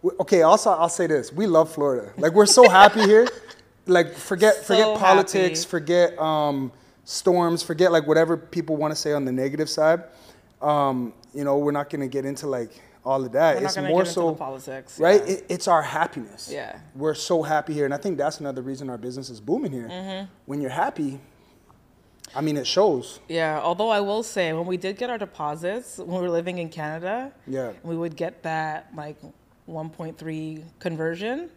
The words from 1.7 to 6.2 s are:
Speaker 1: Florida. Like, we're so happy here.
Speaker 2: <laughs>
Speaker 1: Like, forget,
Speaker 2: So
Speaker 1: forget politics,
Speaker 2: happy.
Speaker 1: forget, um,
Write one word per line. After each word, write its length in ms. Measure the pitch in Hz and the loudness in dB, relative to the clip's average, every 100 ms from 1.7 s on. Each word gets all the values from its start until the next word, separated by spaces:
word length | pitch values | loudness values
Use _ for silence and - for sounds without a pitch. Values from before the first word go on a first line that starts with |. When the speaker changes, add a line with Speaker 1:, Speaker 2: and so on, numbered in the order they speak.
Speaker 1:
Florida. 400 | 156 143 123 104 - | 0 -2 -2 -6 -2
Like, 140 | 160 | 2
we're 140 | 180 208 | 6 6
so 220 | 254 233 | 10 10
happy 340 | 185 208 214 | 12 10 8
here. 240 | 202 214 247 | 6 6 6
Speaker 2:
<laughs> 60 | - - - _ _ - | -2 -20 -20 _ _ 2
Speaker 1:
Like, 280 | 180 165 | 2 2
forget, 400 | - - 180 214 | -6 -8 2 4
Speaker 2:
So 80 | 208 | 4
Speaker 1:
forget 360 | - 196 214 208 | 2 2 2 4
politics, 640 | 190 196 190 196 185 160 | 6 6 4 0 0 -2
Speaker 2:
happy. 80 | - | -6
Speaker 1:
forget, 480 | 170 147 175 170 | -6 2 4 4
um, 540 | 170 | 2